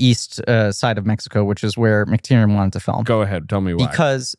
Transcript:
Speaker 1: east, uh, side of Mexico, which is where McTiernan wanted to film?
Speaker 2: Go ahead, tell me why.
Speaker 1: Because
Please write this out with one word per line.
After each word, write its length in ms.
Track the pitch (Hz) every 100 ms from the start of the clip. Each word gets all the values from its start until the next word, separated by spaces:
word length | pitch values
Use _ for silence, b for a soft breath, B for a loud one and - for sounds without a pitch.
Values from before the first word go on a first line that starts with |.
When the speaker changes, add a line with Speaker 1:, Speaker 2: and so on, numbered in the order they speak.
| 127
Speaker 1:
east, 340 | 117 - - 113
uh, 240 | 117 107
side 280 | 98 123 104
of 80 | 101
Mexico, 360 | 104 - 107
which 200 | 101 101
is 120 | 107 110
where 300 | 113 104 104
McTiernan 480 | 110 - 123 107
wanted 200 | 104 95
to 60 | 95
film? 240 | - -
Speaker 2:
Go 200 | 117 113
ahead, 260 | 101 92 78
tell 120 | 101
me 120 | 95
why. 140 | 85 123
Speaker 1:
Because 460 | - 151 135 123